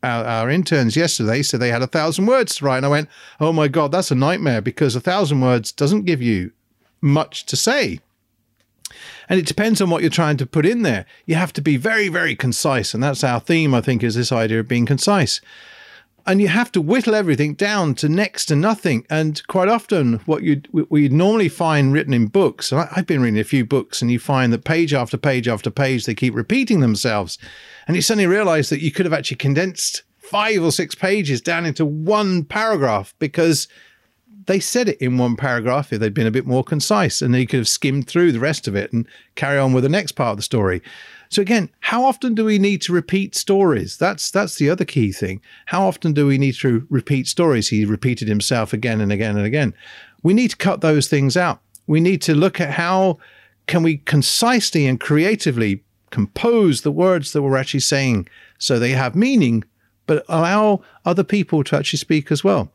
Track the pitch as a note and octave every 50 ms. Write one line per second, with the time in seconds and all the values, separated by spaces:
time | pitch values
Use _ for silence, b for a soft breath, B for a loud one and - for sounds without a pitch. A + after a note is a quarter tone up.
0 | - A#2+ A#2+ A#2 A2+ A#2 A#2 A2+ A2+ A#2+ C#3 E3+ F#3 - E3+ D3 B2+ A2+ G#2+ D#3
1 | E3 E3 - - A#2 G#2+ A2+ C3 C#3+ - - C3 B2 B2 A#2 A#2 B2+ B2 - E3
2 | D#3 D#3+ D#3 - F#3+ A3 B3+ C4+ A#3+ - - - C#3+ C#3+ C3 B2+ C3 C#3 D3 D3
3 | D3+ D3 B B B B B B D3 D#3 E3 D#3+ D3+ D3 C3 E3 D3+ C#3+ C#3 F#3
4 | F#3+ - D3 B2+ C3+ D3 F3 - - D3+ B2 A2+ G2+ B2 B2 - D#3 C3+ A2+ B2
5 | - - F3 G3 G3+ D3 D3 C3+ C3 B2+ B2 A#2+ G#2+ - - - D3 C#3 F#3+ G#3+
6 | G#3 F3+ E3+ C3+ B2 A#2+ A2 F#2+ F2+ F2 _ _ _ _ _ _ _ _ _ _
7 | - - C#3 D3+ D#3 - - - - - - C3+ - A3 B3 D4 B3 B2+ E2+ -
8 | _ _ _ _ _ _ _ _ _ _ _ _ _ _ _ _ _ B B B
9 | B B B B B B F3+ F#3+ E3 D3+ D3+ - G#3 A3+ A3+ - G3+ F3+ E3+ D#3+
10 | D#3+ D#3+ - - E3+ D3+ D3+ C3 C3+ B2 - D#3+ D3 F3 A#3 A#3+ A3+ E3+ A#2+ G2
11 | F2+ b b b b - D#3+ D#3+ F#3 D#3+ - - C#3+ D#3 D3 B2+ B2+ A3 A3 A3
12 | G#3 G3 E3 F3+ E3+ D#3+ D#3 - - B2+ A2+ - - D#3 C3+ B2+ G2+ - - A2
13 | B2 C#3+ C#3 B2+ - C3+ B2 A#2 - - E3+ E3 D#3+ D3 C3 A#2+ A2 - B2+ A#2
14 | B2 A#2+ G#2+ A#2 A#2+ A2+ C3+ A#2 A2+ A2 A2 A2+ A2 A#2+ B2 A#2+ A#2+ A2+ C#3+ C3+
15 | - - G3+ G3 D#3 A2 - - B B B B B B B B B B B B
16 | B B B _ _ - F#3 G3 G#3 F#3 D#3 G#3 A#3+ A#3 - F#3+ D#3+ D3 G#3 C4
17 | A3+ A#3 G#3+ G#3+ G3+ F3 D3+ B2+ D3 D3+ D3 - G3 G3+ G#3+ G#3 F3+ D#3 C3 -
18 | - D3+ D#3 F3+ G#3+ F#3 _ - - - D#3+ C#3 D#3+ G#3+ A3+ G#3 - F#3 C#3 A2+
19 | - _ D#3+ D#3 D#3+ D#3 D3+ - - - - F#3+ F#3 F#3+ A3+ A#3 - - A3 F3+
20 | C#3+ A#2+ A#2 G#2+ - - D#3 D3+ - A2 D3 C#3+ C#3+ - - E3 D3 - - D3
21 | D3 C#3 B2 D3+ F3 G3 A3 A3+ G3+ E3+ - - F3+ D#3+ D#3 D3 C#3 C3+ C3+ D3+
22 | D3+ C#3+ C3+ A#2+ A#2 G#2 - G3 G3 C#3+ - - - - - C#3 E3+ - - -
23 | F#3 - F3 C#3+ B2+ A#2 G#2+ G#2+ A2 - - C3+ A#2+ A2 C#3+ C#3 - _ - -
24 | - A#2 B2 A#2+ - - C#3+ C3 B2+ A#2+ A#2 A2+ - - E3 E3 E3+ D3+ D3 C3+
25 | A#2+ A2 - A#2+ - D3+ C3+ B2+ A#2 B2 A#2 G#2 - C3 G#2 - C#3 C3 C3 A#2+
26 | - - A2+ - - B2+ A2 - A2+ - G#3 C4 C4+ A3 A#3 F3+ C#3 A#2+ G#2+ G2+
27 | - B2+ A2 G#2 G2 - - B B B B B B B B B B B D#3+ F3+
28 | D#3 - A3+ G#3+ G3 F3 F3+ G#3 G#3+ F#3+ E3 D#3 C#3+ - - C#3+ D#3 D#3 - -
29 | F#3+ F3 D#3 D3+ C3+ - C3 A#2+ - C#3 C#3 C#3+ F3+ F#3+ E3+ - - - - -
30 | - _ _ _ _ - - G3+ G#3 E3 F#3+ G3 E3 E3 D3 - F3+ D3 - -
31 | - F#3 G3 G#3+ G3 C#3+ C#3 A#2+ - E3 E3+ E3 E3+ E3 D3+ - D#3+ D3 D3 D#3
32 | D#3 E3 G#3+ G#3 G#3+ G3 F#3 F3+ D#3+ - - G#3 A3 A3+ A3 F3 C#3 B2+ A2 G2+
33 | G2+ - - _ - D3+ - - E3 E3 D#3+ C#3+ - b b b b b b b
34 | b b b b b _ - - G3 - F#3+ G3 - - - B3 B3 G#3 E3 -
35 | C3+ B2+ B2 B2+ B2 B2 A#2+ G#2+ - C3+ B2 A#2+ A2 A#2+ B2 C#3 C#3+ - - G#2+
36 | A2 A2 G2+ A2 A#2 A2+ G#2+ C3 B2+ C3+ B2 C3 B2+ - - D3+ C#3 - G#3+ G#3+
37 | F#3+ D3+ - - C#3+ C3 A#2+ B2+ B2+ A#2 - C3+ A#2 - - - - C#3+ C3 C#3+
38 | C3 - - E3+ F3 F3 C#3 A2+ A#2+ D3 D#3 - - - G2 G2+ G#2 - - A2+
39 | A#2 B B B B B B - - C#3 C#3+ C#3 C#3 C3 B2+ B2+ B2+ C3+ D3+ G3+
40 | F#3+ D3 - - C#3+ A#2 G#2+ G#2 G#2 - - A#2+ G#2 F#2+ F2+ F2+ B B B B
41 | B B B B B B - - G3+ F#3 A#3 A3+ F#3 D3 _ _ - - - A#3
42 | B3 C4+ B3+ - - C4 A3+ G#3+ A3+ A3 G#3+ G3+ F#3+ G3+ G3+ F#3 - - F3 F3
43 | E3 - - F#3+ G3 G3 - - - - G3 G3 G3 F3+ D3 A2 F#2 F#2+ - -
44 | E3 F3+ G3+ D#3 - - - F#3+ G#3 F3 - - D3 C#3+ E3+ F#3 F3+ - - C#3+
45 | A2+ G2+ F#2+ - - F#2 F#2+ G2+ B B B B B B - F3 G3 F#3+ E3+ -
46 | - E3+ D3+ D3 D3 C#3+ C#3 C3+ C#3 C#3 B2 - - C#3 A#2+ A2+ B2+ - C#3+ C3
47 | - - C#3+ C3+ B2+ - - - F3 E3 C#3+ A#2 G2+ - - G#2+ G#2+ G2+ G#2+ G2+
48 | - C3 B2 A2 - G#2+ G#2+ G#2 G2+ - C3 A#2+ A2 G2+ - A2 A2 B2 A2+ A2
49 | G#2+ G2 G#2 G2 A2 A2 G#2 G#2 G2+ G#2+ A#2 D3+ D3 A2+ - B B B B B
50 | B B B B B D3+ F#3+ A3 B3+ A3+ - _ - F#3+ F#3+ - - D#3+ D#3 D3+
51 | C3+ - - D3 C#3 C3+ B2+ F3+ F3+ E3+ C3 - _ _ _ - _ - D3+ D#3+
52 | E3 F3 G3 D3+ - - D#3+ D3 E3 F#3+ - - F3+ C#3+ D3 D3+ E3+ E3+ F#3 F#3+
53 | F#3+ F#3+ E3 b b b b b b b b b _ - D3+ E3+ E3 E3 D#3+ C#3+
54 | _ - - D3 C3 - - - - A#3 B3+ A#3+ - - - E3+ D3 C3+ B2+ A#2
55 | - - C#3+ D3+ D#3+ F#3+ A3 G#3 - D#3 C3 A#2 A2+ G#2+ G2 G2 _ _ _ _
56 | _ _ - - G#2 G2+ _ - - A#3 A#3 A#3 G#3 F3+ C#3+ - - D3+ C#3+ D#3
57 | F3 F#3+ F#3 F3 C#3+ - - D3+ C#3+ C#3 C3+ C3 C3 - - C#3+ B2+ - - C#3
58 | C3+ C3 A#2+ G#2 F2+ B B B B B B B - - C3+ A#2+ A#2 A#2+ C3+ C3
59 | C3+ B2 A2 E3 A3 C4 C#4 A#3+ E3+ B2 A#2 A2+ A2 _ _ _ _ _ _ _
60 | _ - E3 D3+ - - E3+ E3 D#3+ E3+ F#3+ G#3 G#3+ G#3+ G#3 F#3+ B B B B
61 | B F3 F3 F3 F#3+ - - G#3 F3+ - - D#3 C#3 - - D3 C#3+ - - D3
62 | - _ D#3+ D#3 D3 - D3+ C#3+ - G3 G3 E3+ G#2+ - _